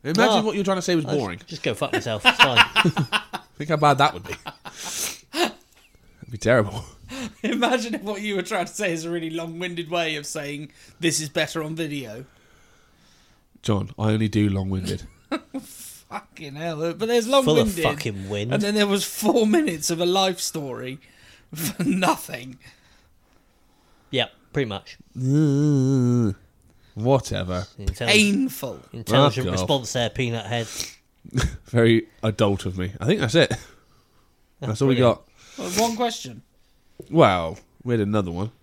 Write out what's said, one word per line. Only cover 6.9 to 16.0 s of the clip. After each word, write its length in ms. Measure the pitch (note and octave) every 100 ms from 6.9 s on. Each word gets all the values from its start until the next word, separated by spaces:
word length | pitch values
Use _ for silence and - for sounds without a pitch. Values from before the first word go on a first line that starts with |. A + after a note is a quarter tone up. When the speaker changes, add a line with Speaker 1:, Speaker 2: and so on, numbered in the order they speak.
| - -
Speaker 3:
<laughs> 300 | C4 A#3 -
Imagine 520 | A3 B3 A#3+ B3 A3
if 80 | D#4
what 180 | G3+ G3+
you 140 | G#3
were 80 | G3
trying 220 | F3+ G#3 G3
to 40 |
say 180 | - G3+
is 100 | E3
a 40 | E3
really 200 | E3+ D#3+
long-winded 580 | D#3+ E3 E3 F3+ E3+ D#3
way 260 | E3+ D#3+ D3+
of 80 | D3
saying, 440 | D#3 C#3+ D3 D3+ _ - _
"This 200 | E3+ D3+
is 80 | D#3
better 340 | E3+ D3+ E3
on 120 | D#3
video." 500 | D#3+ D#3 C#3+ A#2+ A2 C#3 _ _ _ _ _ _ _ _ _ _ _ _ _
Speaker 1:
John, 260 | - G2+ G2+ -
I 140 | G#2+
only 160 | A2 A2
do 200 | G#2+ G#2
long-winded. 540 | G2 F#2+ F#2+ F#2 F#2+ - _ _
Speaker 3:
<laughs> 280 | - - C4+
Fucking 920 | - - - -